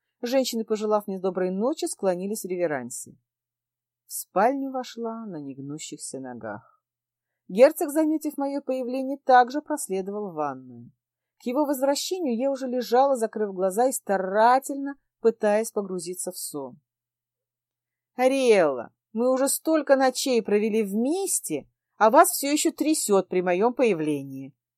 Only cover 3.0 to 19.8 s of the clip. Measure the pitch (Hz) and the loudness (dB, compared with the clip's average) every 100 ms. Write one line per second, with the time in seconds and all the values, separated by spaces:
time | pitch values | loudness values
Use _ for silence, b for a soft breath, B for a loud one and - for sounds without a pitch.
3 | - 135 _ _ _ _ _ _ _ _ | -14 -20 _ _ _ _ _ _ _ _
4 | _ - - 180 220 277 269 262 247 - | _ -14 -4 2 2 2 -4 -6 -8 -10
5 | 226 226 226 165 143 135 139 151 - 147 | -10 -10 -10 -10 -12 -12 -10 -10 -12 -12
6 | - 135 131 120 110 104 - _ _ _ | -12 -12 -10 -10 -10 -10 -14 _ _ _
7 | _ _ _ _ - 185 269 311 320 285 | _ _ _ _ -6 6 6 6 -2 2
8 | 311 311 302 294 277 277 285 262 240 262 | 2 0 -2 -4 -4 -4 -4 -4 -4 -4
9 | 262 277 - 254 247 294 294 302 - 190 | -6 -4 6 6 6 0 -6 -6 -4 -6
10 | 190 208 208 160 147 131 127 120 123 _ | -6 -8 -8 -4 -4 -6 -12 -18 -20 _
11 | _ _ _ _ 233 254 285 277 269 277 | _ _ _ _ -4 0 0 2 0 0
12 | - 370 311 226 269 269 262 247 214 233 | -2 -4 -2 0 0 -2 -2 -4 2 4
13 | 277 262 220 220 208 190 190 185 254 254 | 4 2 -2 -4 -6 -2 -2 2 0 0
14 | - 190 185 202 226 254 - 277 277 277 | -2 -2 0 4 6 4 2 -6 -8 -10
15 | _ _ 226 220 214 208 226 - 196 185 | _ _ 0 2 2 0 0 -4 -6 -6
16 | 165 180 - 175 - 147 131 - _ _ | -8 -8 -10 -10 -10 -8 -10 -14 _ _
17 | _ _ _ _ _ _ _ _ _ _ | _ _ _ _ _ _ _ _ _ _
18 | _ - 254 269 254 208 160 127 - - | _ 0 2 4 6 6 4 0 -8 -16
19 | _ 214 247 262 277 - - 320 | _ -2 0 2 0 0 0 0